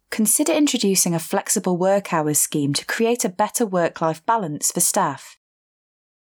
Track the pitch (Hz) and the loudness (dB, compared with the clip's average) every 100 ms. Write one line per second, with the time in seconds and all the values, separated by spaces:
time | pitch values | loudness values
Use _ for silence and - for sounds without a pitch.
0 | _ - 214 - 302 311 294 247 202 190 | _ -2 0 2 2 2 2 2 0 2
1 | 185 165 - - - 214 185 180 185 196 | 2 0 -2 -4 -2 -2 0 0 2 2
2 | 196 165 151 151 - 156 143 143 - - | 0 0 2 0 0 0 0 -2 -4 -2
3 | 226 240 214 - 208 - 226 185 165 - | 0 0 -2 0 -2 0 0 2 0 0
4 | 160 160 - 226 175 147 - - - 214 | -2 -2 0 0 0 -4 -4 0 0 2
5 | 165 131 - - _ _ _ _ _ _ | 0 -2 -14 -20 _ _ _ _ _ _
6 | _ _ | _ _